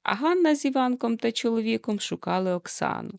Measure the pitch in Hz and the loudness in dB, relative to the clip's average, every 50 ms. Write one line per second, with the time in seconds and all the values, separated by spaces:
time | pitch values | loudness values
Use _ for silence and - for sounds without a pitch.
0 | - - 202 214 285 330 359 370 339 302 302 285 - 277 262 262 254 254 247 247 | -4 -2 -2 0 2 2 4 4 4 4 4 2 0 0 0 2 2 0 0 0
1 | 240 233 233 233 - 233 226 - - 233 226 226 214 226 226 220 - 233 208 202 | -2 -2 -2 0 -2 -2 -2 0 0 0 0 0 0 0 0 -2 -2 -2 -4 -4
2 | - - 175 - - 180 180 185 185 185 180 175 - - - - 165 - - 57 | -4 -6 -6 -6 -2 0 0 0 2 0 0 -2 -4 -6 -4 -2 -2 -2 -2 -4
3 | - - 202 | -6 -10 -12